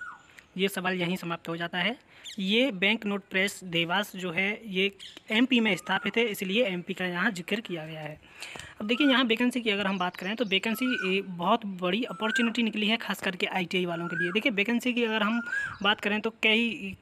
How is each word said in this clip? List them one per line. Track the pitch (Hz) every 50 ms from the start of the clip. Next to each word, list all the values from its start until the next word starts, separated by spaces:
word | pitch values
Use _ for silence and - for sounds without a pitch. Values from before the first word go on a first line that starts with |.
| - - - - - - - - - _ _
ये | 180 190 190
सवाल | - 190 175 185 185
यहीं | 180 175 170 185
समाप्त | 190 - 170 170 - - 170
हो | 165
जाता | 165 170 165 - 180
है। | 175 202 254 - _ _ - - - - - -
ये | 190 190 208 233 262 277
बैंक | 208 180 190 202 220 220 208
नोट | 202 202 196 - _
प्रेस | 190 190 190 202 - - 185
देवास | 185 165 165 170 165 175 196 208 - -
जो | 185 180 180
है, | 160 185 190 202 214 - 226
ये | 220 185 185 196 202 196 - - - - - - -
एमपी | 220 226 262 - 254 233
में | 220 214 185
स्थापित | 165 - - 185 190 - 208 -
है, | 233 233
इसलिए | 226 202 - 196 185 190 226 254
एमपी | - 180 175 170 - 180
का | - 185
यहाँ | 180 175 175 185 233
जिक्र | 202 170 - - 202 226
किया | 226 - 180 160 156
गया | 160 160 156
है। | 156 151 151 - - - - - - - - - - - - -
अब | 214
देखिए, | 208 247 311 302
यहाँ | 277 262 262 269
vacancy | 220 220 220 247 247 - 254
की | 226 226
अगर | 202 196 208
हम | 190 196 190
बात | 180 180 -
करें, | - 180 185 226
तो | 233 254
वैकेंसी, | 190 185 190 - 226 220 - 254 254 247 214 185 185 190 196
ए, |
बहुत | 196 190 180 170 175 185 226 233 -
बड़ी | 202 190 175 180 180 185 220
opportunity | 247 - 190 - 220 220 220 - 233 233 220 240
निकली | 233 220 214 214 214 202
है, | 226
खास | 220 - - 196 -
करके | - 196 180 180 202
आईटीआई | 180 - 190 180 170 - 185 180
वालों | 175 170 165 170 170
के | 170
लिए। | 170 175 175
देखिए, | 180 220 214 285
vacancy | 202 190 202 233 240 240 - 254
की | 240 240 240
अगर | 220 220 220
हम | 208 214 233 233 226 - - - - - - -
बात | 202 202 214 -
करें, | - 208 208 214
तो | 214 226
कई, | - _ - 220 214 220 233 233 208 196 196 196 185 -